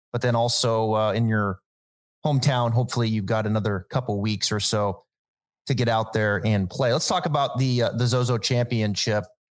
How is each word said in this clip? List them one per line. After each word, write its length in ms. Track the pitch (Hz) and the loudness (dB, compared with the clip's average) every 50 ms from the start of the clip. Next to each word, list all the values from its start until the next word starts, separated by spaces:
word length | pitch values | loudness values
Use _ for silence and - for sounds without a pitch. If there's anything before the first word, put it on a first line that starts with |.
| _ _ | _ _
but 120 | - 120 - | -8 -2 0
then 120 | 123 117 | 0 2
also, 600 | 117 117 120 - - - 120 113 113 110 110 110 | 2 2 2 0 0 0 2 2 0 0 0 0
uh, 180 | 107 110 107 98 | 2 2 2 2
in 160 | 110 117 113 | 0 0 0
your 320 | 110 107 104 101 95 95 _ _ _ _ _ _ _ _ _ _ _ _ _ | 2 0 0 -2 -4 -6 _ _ _ _ _ _ _ _ _ _ _ _ _
hometown, 480 | 156 147 135 123 147 135 123 120 117 113 | 0 0 2 2 2 2 2 0 2 2
hopefully 380 | 120 123 120 - 123 120 113 | 0 0 0 -2 -2 0 0
you've 160 | 110 110 98 | 0 -2 -2
got 200 | 95 113 110 107 | 0 -2 0 0
another 400 | 104 104 110 101 107 101 95 90 - | 0 0 0 0 0 -2 -4 -6 -4
couple 280 | - 135 120 - 107 101 98 | -6 -4 -4 -2 -4 -2 -2
weeks 280 | 110 107 101 - - | -2 -2 -2 -4 -4
or 80 | 110 104 | -2 -2
so 460 | 101 - - 107 104 101 95 - _ _ _ _ _ _ _ _ _ _ _ _ _ | -2 0 0 0 0 -2 -2 -6 _ _ _ _ _ _ _ _ _ _ _ _ _
to 80 | - 135 | -4 -2
get 120 | 107 120 113 | 0 0 0
out 260 | 113 113 110 - - | 2 0 0 0 0
there 300 | 110 107 107 101 98 80 | 0 0 2 0 0 0
and 240 | 110 107 101 95 92 | 2 2 2 0 -2
play. 240 | - - 139 123 117 | -2 -2 0 2 2
Let's 120 | 151 - | 2 0
talk 200 | - 208 180 175 | 0 0 0 0
about 320 | 175 147 147 139 135 - 127 | 0 0 0 0 0 0 0
the, 240 | 135 131 123 123 117 | 0 0 2 2 0
uh, 100 | 110 - | 0 0
the 140 | 117 123 | 0 0
Zozo 320 | 120 117 127 123 120 127 113 | 2 2 2 2 2 0 -2
Championship. 840 | - - 127 120 120 120 123 113 110 104 101 - - - 107 104 98 - _ _ _ _ _ | 0 0 0 0 0 0 0 -2 0 0 -2 -2 -2 0 0 -2 -2 -4 _ _ _ _ _